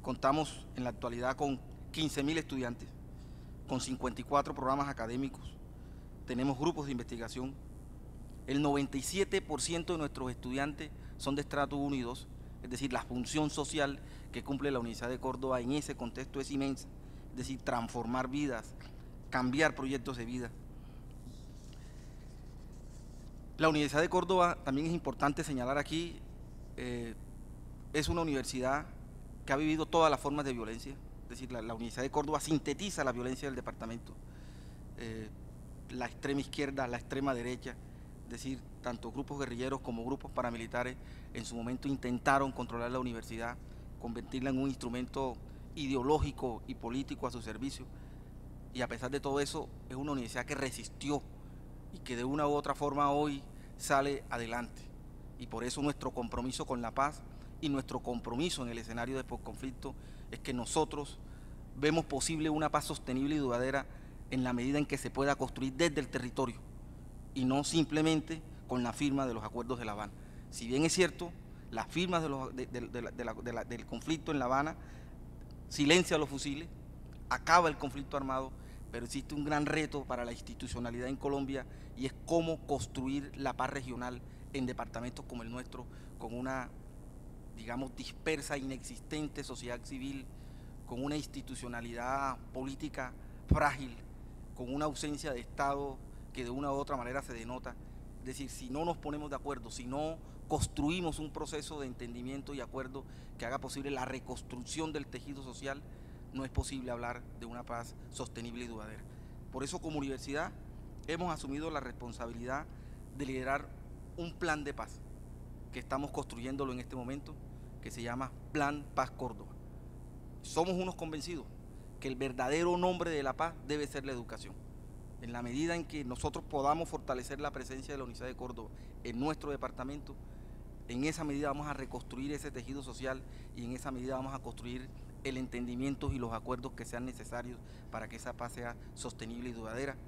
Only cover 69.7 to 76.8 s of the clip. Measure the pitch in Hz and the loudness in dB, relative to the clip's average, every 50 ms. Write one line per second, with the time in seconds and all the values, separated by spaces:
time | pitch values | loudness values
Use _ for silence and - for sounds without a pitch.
69.7 | 131 120 117 110 104 104 107 101 - - - - - - - - - - - 117 | 0 0 0 -2 -2 -2 -4 -4 -6 -10 -12 -10 -10 -10 -10 -8 -6 -6 -2 2
70.7 | 123 139 156 160 - 190 180 165 139 - 175 175 170 - - - - - - - | 6 6 6 8 8 8 8 8 6 0 -4 -6 -6 -10 -12 -12 -12 -12 -10 -4
71.7 | - 113 - - - 160 180 180 180 170 160 156 139 135 131 123 - 127 - - | -2 -2 -2 0 2 2 4 6 4 4 4 4 0 0 -2 -4 -4 -4 -4 -2
72.7 | 120 123 120 110 113 123 117 113 117 120 120 117 113 113 117 120 117 113 107 117 | -2 -4 -4 -2 -4 -4 -4 -4 -4 -4 -4 -4 -4 -4 -4 -2 -2 -2 -2 -4
73.7 | 120 113 107 - 120 117 123 131 160 156 139 - 156 143 127 123 131 135 143 156 | -6 -6 -6 -6 -6 -6 0 0 0 0 0 0 2 2 4 6 6 6 4 2
74.7 | 165 - - - - - - - - - - - - - - - - - - - | -2 -6 -10 -10 -10 -10 -10 -12 -12 -12 -12 -12 -12 -12 -12 -12 -12 -12 -10 -8
75.7 | - - 143 139 165 180 175 - 175 151 156 - 139 135 - 143 139 147 165 - | 2 6 10 12 12 10 10 8 6 4 4 4 0 -2 -2 -2 -2 -4 -6 -8
76.7 | - - | -10 -12